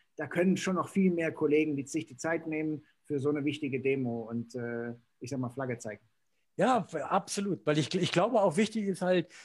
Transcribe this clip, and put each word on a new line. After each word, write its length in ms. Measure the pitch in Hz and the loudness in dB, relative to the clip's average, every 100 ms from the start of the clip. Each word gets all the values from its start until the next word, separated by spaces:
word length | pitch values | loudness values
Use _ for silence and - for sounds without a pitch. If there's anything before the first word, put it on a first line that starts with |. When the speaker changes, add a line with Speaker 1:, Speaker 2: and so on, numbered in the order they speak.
| _ - | _ -10
Speaker 1:
da 100 | 143 | -4
können 320 | 165 190 175 | 2 4 2
schon 180 | 190 180 | 0 -2
noch 140 | 139 | 0
viel 220 | 196 185 | 2 4
mehr 200 | 170 160 | 4 -2
Kollegen, 440 | 156 151 151 151 139 | 0 4 4 4 0
die 100 | 131 | -4
sich 220 | 160 - | -6 -6
die 100 | 127 | -6
Zeit 300 | 165 165 160 | -2 -2 -2
nehmen 360 | 156 156 151 - _ | -4 -2 -4 -10 _
für 160 | - 143 | -6 -2
so 100 | 143 | 0
eine 160 | 147 143 | 0 -2
wichtige 340 | 147 139 127 | -4 -4 -2
Demo 420 | 135 135 123 117 113 | 0 0 -2 -4 -6
und, 260 | 117 117 123 | -6 -6 -6
äh, 380 | 117 117 120 120 _ _ | -6 -6 -6 -10 _ _
ich 100 | 127 | -8
sag 100 | 131 | -6
mal, 100 | 127 | -6
Flagge 280 | 131 127 117 | -4 -6 -6
zeigen. 240 | 110 104 _ _ _ _ _ - | -8 -12 _ _ _ _ _ 0
Speaker 2:
Ja, 220 | 220 247 | 2 2
f-, 160 | - 156 | -2 -6
absolut. 680 | - 185 - - 196 147 151 | -2 -2 0 -4 -2 -2 0
Weil 100 | 151 | 2
ich 120 | 135 | 2
gl-, 120 | 185 | 0
ich 100 | 175 | 2
glaube 300 | 170 220 233 | 2 4 4
auch 160 | 190 151 | 4 4
wichtig 300 | 214 220 196 | 0 0 -2
ist 160 | 175 | 0
halt, 280 | 180 180 165 - | 2 2 0 -8